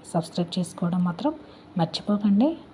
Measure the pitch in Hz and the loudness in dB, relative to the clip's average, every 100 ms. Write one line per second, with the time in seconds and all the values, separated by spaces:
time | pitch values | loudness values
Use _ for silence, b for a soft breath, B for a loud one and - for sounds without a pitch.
0 | - 170 165 - 170 - 170 - 175 180 | -4 -4 -4 -4 -4 -2 -6 -2 -2 0
1 | 180 170 294 311 B B B 185 165 - | 0 0 -4 -4 B B B -2 -2 -2
2 | - 208 208 196 285 330 - | -2 0 4 4 4 2 -8